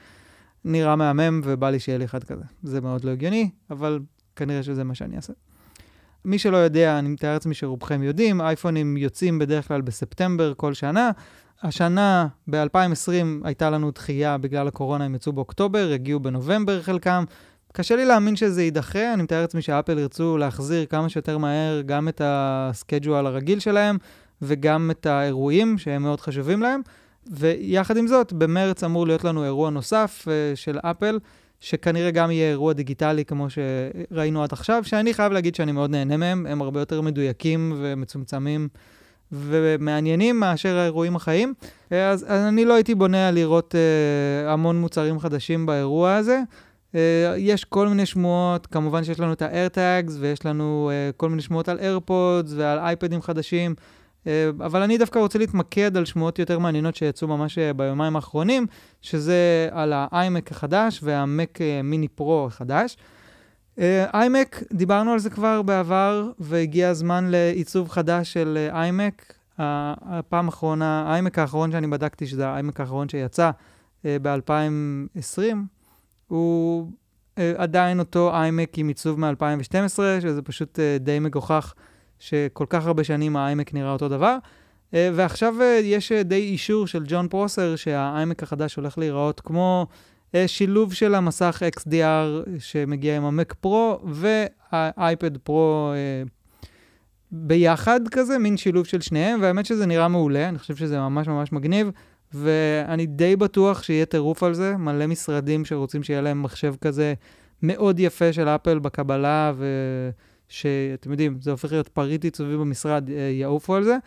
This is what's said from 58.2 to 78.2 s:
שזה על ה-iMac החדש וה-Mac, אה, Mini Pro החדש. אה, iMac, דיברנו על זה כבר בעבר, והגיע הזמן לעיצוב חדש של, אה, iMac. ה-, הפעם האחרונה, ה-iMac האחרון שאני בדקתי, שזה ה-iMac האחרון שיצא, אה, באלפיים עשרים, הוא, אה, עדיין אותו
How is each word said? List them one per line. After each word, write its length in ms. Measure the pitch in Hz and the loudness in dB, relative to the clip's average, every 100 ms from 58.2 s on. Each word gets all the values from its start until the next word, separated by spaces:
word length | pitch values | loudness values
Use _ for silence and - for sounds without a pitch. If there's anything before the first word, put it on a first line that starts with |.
| 120 151 175 262 233 - - _ | -4 -2 0 2 0 -6 -20 _
שזה 640 | - 160 151 180 175 170 165 | -8 -4 2 4 4 4 0
על 200 | 160 151 | -2 -2
ה-iMac 580 | 143 139 175 185 175 - | -2 -2 0 0 0 -4
החדש 500 | 151 147 185 226 147 | -8 0 2 2 0
וה-Mac, 580 | 147 143 139 147 165 - | -2 0 0 -2 -2 -2
אה, 200 | 156 143 139 | -2 -2 -2
Mini 280 | 156 151 - | -2 -2 -2
Pro 260 | 147 160 135 | 0 0 0
החדש. 500 | 113 123 143 240 - - - - - _ _ _ - | -6 -2 0 -2 -4 -20 -20 -20 -20 _ _ _ -2
אה, 480 | 180 190 190 208 247 | 2 2 2 2 4
iMac, 380 | 262 269 - - | 4 2 -2 -6
דיברנו 400 | 180 180 202 220 | -2 2 2 4
על 60 | 233 | 2
זה 120 | 208 | 0
כבר 320 | 196 220 220 | 0 0 2
בעבר, 680 | 196 190 170 190 196 208 214 247 | 2 2 2 2 2 0 -4 -8
והגיע 500 | 151 170 165 160 180 | -2 0 0 2 2
הזמן 360 | 165 165 180 180 | 2 0 0 2
לעיצוב 600 | 175 170 175 160 185 170 | 4 4 2 -2 -2 -2
חדש 440 | - 165 170 170 | -2 0 0 0
של, 360 | 175 160 156 151 | -2 -2 0 -2
אה, 160 | 165 170 | -2 0
iMac. 440 | 185 202 196 - - _ - | 0 -2 -4 -12 -20 _ -6
ה-, 600 | 147 147 147 147 - 170 | -4 -2 -4 -8 -8 -8
הפעם 280 | 151 175 175 | -2 0 0
האחרונה, 580 | - 160 156 160 156 156 | -2 -2 0 0 0 0
ה-iMac 320 | 165 185 - | 0 0 0
האחרון 320 | 147 151 160 | 0 0 -2
שאני 140 | 165 156 | 0 -2
בדקתי, 400 | 147 147 - 143 | -2 -4 -6 -8
שזה 220 | 131 135 | -4 -4
ה-iMac 240 | 139 143 143 | -4 -4 -6
האחרון 300 | 131 135 143 | -6 -4 -4
שיצא, 420 | 143 127 - 170 - _ _ _ _ | -4 -4 2 2 2 _ _ _ _
אה, 120 | 156 143 | -4 -2
באלפיים 840 | 139 139 - 151 151 151 147 139 139 | -2 -2 0 0 0 -2 -2 -4 -8
עשרים, 520 | 185 120 - 214 214 202 _ _ _ _ _ - | -10 -10 -4 -2 -2 -6 _ _ _ _ _ -6
הוא, 600 | 165 170 170 165 170 165 - _ _ _ - | -2 0 2 0 -2 -6 -12 _ _ _ -4
אה, 140 | 170 170 | -2 0
עדיין 420 | 175 180 180 180 | 0 2 2 2
אותו 340 | 170 175 | 0 2